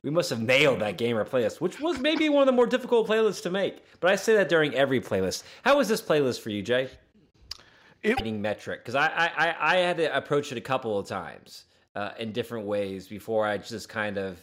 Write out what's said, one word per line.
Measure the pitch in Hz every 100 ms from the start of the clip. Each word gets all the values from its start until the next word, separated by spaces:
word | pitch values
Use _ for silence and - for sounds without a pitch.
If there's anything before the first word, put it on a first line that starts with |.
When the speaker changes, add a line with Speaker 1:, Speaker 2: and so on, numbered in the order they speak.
Speaker 1:
We | 131
must | 160 160
have | 120
nailed | 113 131 147 110
that | 107 90
gamer | 117 117 104
playlist, | 131 107 -
which | 180 -
was | 311 269
maybe | 277 311 311
one | 285
of | 269
the |
more | 247 240
difficult | 247 247 240 196
playlists | 220 220 -
to | 180
make. | 196 175 - - _
But | 170
I | 196
say | 208
that | 220 190
during | 165 151
every | 123 139 131
playlist. | - 101 92 - - -
How | 247 285
was | 214
this | 220
playlist | - 156 135 113
for | -
you, | 104
Jay? | 95 123 135 - _ _ _ _ - - - _ _ _
Speaker 2:
It | 220 262
Speaker 1:
Metric, | 113 107 104 101 - 90
'cause | - 127
I, | 156
I, | - 165 139 165
I, | -
I | 151 180
had | 175 165
to | 156 135
approach | - 147 143
it | 120
a |
couple | - 131 113 101
of | -
times, | 101 78 52 - - _ _ _
uh, | 98 101 -
in | 113
different | 104 113 117 101
ways | 104 101 95 92
before | 104 - 110 104
I | 101
just | - 113 -
kind | 113 104 101
of | 95 85